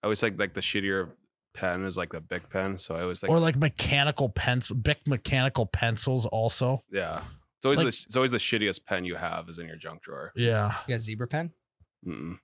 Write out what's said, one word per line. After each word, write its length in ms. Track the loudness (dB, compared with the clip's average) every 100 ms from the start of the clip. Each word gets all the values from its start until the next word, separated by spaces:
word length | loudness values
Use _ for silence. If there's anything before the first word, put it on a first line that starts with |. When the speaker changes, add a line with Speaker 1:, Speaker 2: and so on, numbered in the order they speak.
Speaker 1:
I 60 | 2
always 120 | 2
think, 180 | 0 0
like, 140 | -2
the 80 | 0
shittier 480 | -2 0 0 0 -2 -8 _ _ _
pen 300 | -4 -2 -2
is, 140 | -2 -4
like, 140 | -6
the 100 | -8
Bic 280 | -6 -8 -4
pen. 280 | -2 -2 -4
So 180 | -6 -4
I 60 |
always 180 | -4 -4
think, 100 | 2
Speaker 2:
Or, 80 | 4
like, 160 | 4 4
mechanical 720 | 2 2 0 2 2 2 0
pens-, 420 | 0 0 2 0
Bic 280 | 0 0 0 0
mechanical 600 | -2 2 2 2 2 0
pencils 600 | 2 0 2 2 2 0
also. 580 | 2 2 2 2 0 -2
Speaker 1:
yeah. 300 | -4 -2 -4 -10 -18 _ _
It's 80 | 2
always 100 | 4
Speaker 2:
Like 80 | 4
Speaker 1:
the, 180 | 2 0
it's 80 | 2
always 160 | 4
the 80 | 2
shittiest 460 | 2 2 2 0 -2
pen 180 | -2 -2
you 80 |
have 340 | -4 -4 -4 -8
is 120 | -12
in 80 | -12
your 80 | -12
junk 260 | -14 -14
drawer. 300 | -14 -12 -10 0
Speaker 2:
Yeah. 380 | 2 4 2 -2 -2
Speaker 3:
You 80 | -4
got 60 |
zebra 260 | -4 -6 -4
pen? 240 | -4 -4 -8 _ _ -20 _ -10
Speaker 1:
Mm-mm. 320 | -8 -8 -10